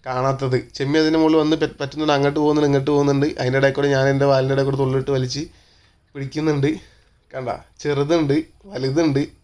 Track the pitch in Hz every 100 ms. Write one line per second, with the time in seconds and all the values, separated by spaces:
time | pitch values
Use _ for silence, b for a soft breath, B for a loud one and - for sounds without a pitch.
0 | 131 127 131 135 135 127 - - 139 156
1 | 156 160 156 160 156 156 151 - 139 147
2 | 151 143 143 147 151 151 147 139 139 147
3 | 143 139 147 - 127 135 139 135 143 135
4 | 135 139 139 135 131 135 139 135 135 131
5 | 135 135 127 131 165 b b b b b
6 | _ 143 135 147 160 147 139 160 b b
7 | b b _ 131 123 - - _ 147 143
8 | 143 170 147 143 160 _ - 127 135 139
9 | 160 139 151 -